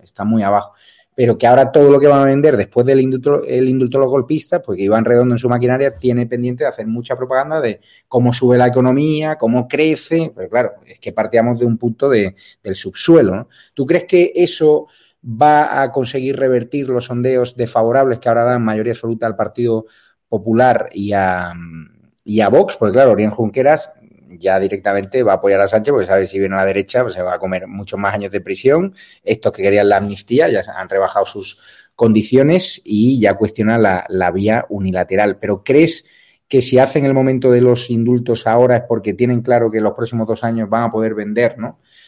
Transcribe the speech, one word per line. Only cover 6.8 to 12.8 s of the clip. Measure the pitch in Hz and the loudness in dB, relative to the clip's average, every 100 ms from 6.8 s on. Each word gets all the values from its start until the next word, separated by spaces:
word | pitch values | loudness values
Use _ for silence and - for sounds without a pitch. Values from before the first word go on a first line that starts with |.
| 110 | -8
mucha | 117 120 127 | -8 -6 -8
propaganda | 127 131 147 156 | -4 -2 -2 -2
de | 123 104 _ _ _ | -4 -6 _ _ _
cómo | 123 123 | 0 0
sube | 123 127 123 | 2 2 4
la | 123 | 4
economía, | 123 127 131 156 151 156 156 | 2 2 2 0 -2 -4 -4
cómo | 113 123 123 | -2 -2 -2
crece, | 143 156 151 - 165 160 - | 0 0 -2 -4 -4 -4 -8
pero | 95 | -6
claro, | 160 208 - _ | -2 -2 -6 _
es | - | -18
que | 107 | -8
partíamos | - 107 117 117 117 | -6 -2 0 0 0
de | 120 | -2
un | 113 | -2
punto | 120 113 139 | -4 -2 0
de, | 117 98 - - _ | 0 0 -6 -20 _
del | 104 | -12
subsuelo, | 95 | -10